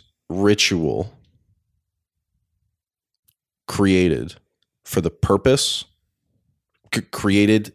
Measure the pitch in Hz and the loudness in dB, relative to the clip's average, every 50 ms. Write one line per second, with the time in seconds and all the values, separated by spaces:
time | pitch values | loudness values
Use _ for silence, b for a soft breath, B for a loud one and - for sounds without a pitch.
0 | _ _ _ _ _ - 85 95 101 101 104 104 - - 101 85 80 71 53 53 | _ _ _ _ _ -10 -4 0 2 2 2 2 2 0 0 -2 -2 -2 -4 -4
1 | 80 - - _ _ _ _ _ _ _ _ _ _ _ _ _ _ _ _ _ | -6 -8 -10 _ _ _ _ _ _ _ _ _ _ _ _ _ _ _ _ _
2 | _ _ _ _ _ _ _ _ _ _ _ _ _ _ _ _ _ _ _ _ | _ _ _ _ _ _ _ _ _ _ _ _ _ _ _ _ _ _ _ _
3 | _ _ _ _ _ _ _ _ _ _ _ _ _ - - - 101 98 95 92 | _ _ _ _ _ _ _ _ _ _ _ _ _ -10 -4 0 2 2 4 4
4 | 90 87 76 58 65 - - - _ _ _ _ _ _ _ _ - - - 95 | 2 2 0 -2 -6 -10 -14 -20 _ _ _ _ _ _ _ _ -12 -6 -4 -4
5 | 78 85 - _ - - 98 98 - 135 131 - - - - - - _ _ _ | -4 -4 -4 _ -2 0 0 2 2 2 2 2 0 -4 -6 -8 -10 _ _ _
6 | _ _ _ _ _ _ _ _ _ _ _ _ _ _ _ _ _ - - 113 | _ _ _ _ _ _ _ _ _ _ _ _ _ _ _ _ _ -10 -8 -8
7 | - - - - - 101 98 101 104 104 107 107 104 - | -8 -8 -10 -4 -2 0 2 4 4 4 4 2 0 -4